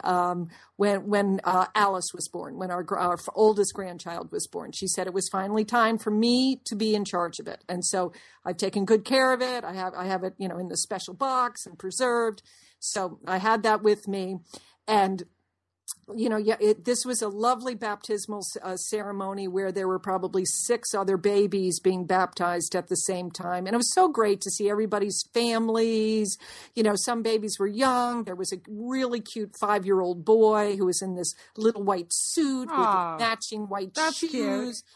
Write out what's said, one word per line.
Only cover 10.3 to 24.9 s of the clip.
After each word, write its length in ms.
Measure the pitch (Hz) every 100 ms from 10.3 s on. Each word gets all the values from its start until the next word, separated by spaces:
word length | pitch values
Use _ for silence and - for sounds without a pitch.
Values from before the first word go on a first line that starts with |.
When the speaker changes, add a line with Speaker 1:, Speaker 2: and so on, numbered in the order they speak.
| -
Speaker 1:
you 120 | 190
know, 80 | 175
in 100 | 180
the 100 | -
special 360 | - 190 -
box 520 | 180 269 254 240 - -
and 140 | 165
preserved. 640 | 185 214 254 240 226 214 - _ _ _
So 400 | - 208 180 - -
I 120 | 185
had 260 | 214 226
that 180 | 220 214
with 280 | 214 208 202
me. 300 | 196 185 180 - - - _ -
And 380 | 208 190 185 170 _ _ _ _ _ - - - 214
you 120 | 226
know, 80 | 214
yeah, 200 | 208 208
it, 240 | 208 214 240
this 200 | 240 254
was 160 | 247
a 80 | 214
lovely 460 | 202 233 247 254 214
baptismal 680 | 220 202 - 202 - 208
c-, 180 | 185 -
uh, 140 | 185 190
ceremony 720 | - 214 202 196 190 196 190
where 240 | 185 190
there 160 | 196 190
were 120 | 185
probably 440 | 196 185 185 190 180
six 480 | - - 233 -
other 220 | 208 190 190
babies 640 | 202 202 208 196 185 165
being 260 | 185 185 180
baptized 680 | 185 180 - 175 175 - 180
at 120 | 175
the 60 | 180
same 360 | - 180 175
time. 340 | - 175 180 190
And 80 |
it 40 | 233
was 160 | 247
so 160 | 370 370
great 320 | 277 208 196
to 80 | 196
see 180 | - 202
everybody's 520 | 208 214